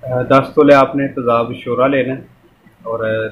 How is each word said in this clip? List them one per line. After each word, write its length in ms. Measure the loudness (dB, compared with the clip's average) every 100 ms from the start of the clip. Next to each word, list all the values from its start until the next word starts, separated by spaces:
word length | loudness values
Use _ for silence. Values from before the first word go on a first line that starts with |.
آ، 200 | -6 -6
دس 320 | 2 2 2
تولے 200 | 2 6
آپ 220 | 6 4 0
نے 120 | -4
تذاب 440 | -4 0 0 -2 -8
شورا 220 | -8 -2 0
لینا 280 | 0 -4
ہے، 60 | -6 -12 _ _ _ _ _
اور 460 | -10 -6 -4 -4 -6